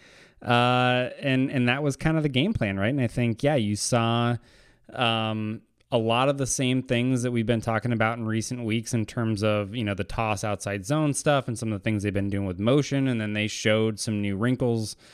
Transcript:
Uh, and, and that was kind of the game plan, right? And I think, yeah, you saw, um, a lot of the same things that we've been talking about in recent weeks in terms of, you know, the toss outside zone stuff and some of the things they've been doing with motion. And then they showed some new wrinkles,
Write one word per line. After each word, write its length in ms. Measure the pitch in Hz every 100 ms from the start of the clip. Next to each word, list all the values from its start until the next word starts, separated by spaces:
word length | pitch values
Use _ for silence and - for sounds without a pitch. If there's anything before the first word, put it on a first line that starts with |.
| - - - _
Uh, 680 | - 120 123 123 123 123 127 -
and, 320 | 139 131 135
and 160 | 131 123
that 160 | 131
was 140 | 151 127
kind 180 | 160 160
of 80 |
the 60 | 151
game 240 | 123 185
plan, 260 | - 107 98
right? 80 | 104
And 120 | 143
I 60 | 117
think, 360 | - 120 110
yeah, 120 | 139 151
you 200 | 104 104
saw, 640 | - 120 117 117 120 120 - - _ _ -
um, 680 | - 120 113 110 110 107 110 - _ _
a 60 | 120
lot 320 | 113 117 139
of 80 | 139
the 100 | 131
same 360 | - 127 131
things 400 | 131 120 123 127
that 80 | 123
we've 140 | 120 110
been 160 | 117
talking 300 | 117 110 123
about 260 | 113 110 117
in 80 | 110
recent 380 | 113 107 123
weeks 300 | 113 117 110
in 120 | 117 104
terms 380 | - 113 104
of, 320 | 107 104 98 120
you 80 |
know, 100 | 104
the 120 | 98 98
toss 400 | - 110 104 107
outside 400 | 101 101 101 95
zone 280 | 151 151
stuff 360 | 135 156 143 123
and 100 | 110
some 140 | 117
of 60 | 101
the 40 |
things 200 | 113 107
they've 100 | 101
been 160 | 98 98
doing 160 | 98 98
with 140 | 90
motion. 500 | 107 143 135 139 135
And 100 | 117
then 140 | 107
they 140 | 104 107
showed 520 | - 110 110 110 104
some 220 | - 104
new 160 | 101 95
wrinkles, 580 | 120 127 123 117 107 - -